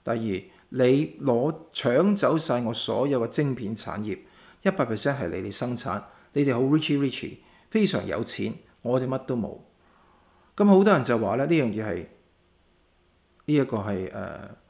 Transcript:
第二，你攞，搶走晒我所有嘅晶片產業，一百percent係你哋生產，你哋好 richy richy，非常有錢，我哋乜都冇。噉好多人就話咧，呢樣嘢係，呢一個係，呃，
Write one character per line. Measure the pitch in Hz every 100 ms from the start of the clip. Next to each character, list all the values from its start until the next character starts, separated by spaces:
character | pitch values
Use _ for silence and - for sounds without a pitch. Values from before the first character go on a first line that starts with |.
第 | -
二， | 117 113 92 - _ -
你 | 127 127 139 156 -
攞， | 139 120 143 160 -
搶 | - 131 127 190
走 | 202 131 160
晒 | - 123
我 | 117
所 | 113 - 107 139
有 | 131 113
嘅 |
晶 | - 147
片 | 123 101
產 | 113 - 87
業， | 107 95 - _ - -
一 | 190
百 | 190
percent | 127 - 143 135
係 | 90
你 | 87 98
哋 |
生 | 98 123 123
產， | - 101 - - _
你 | 143
哋 | 139
好 | 120
richy | 135 151 151 143
richy， | 139 - - - _ _ _
非 | 220 202
常 | 104 95
有 | 82
錢， | 117 - 104 - _ _
我 | 117 127
哋 | 127
乜 | 131 -
都 | 127
冇。 | 101 76 - _ _ _ _ _ _ _ _ -
噉 | 208
好 | 190
多 | 196
人 | 175
就 | 123 117
話 | 104 113
咧， |
呢 | 143
樣 | 165 123
嘢 | 104 107
係， | 90 - _ _ _ _ _ _ _ _ _ _ _ _ _ -
呢 |
一 | 147
個 | 131 110
係， | 101 98 92
呃， | 107 98 - - 107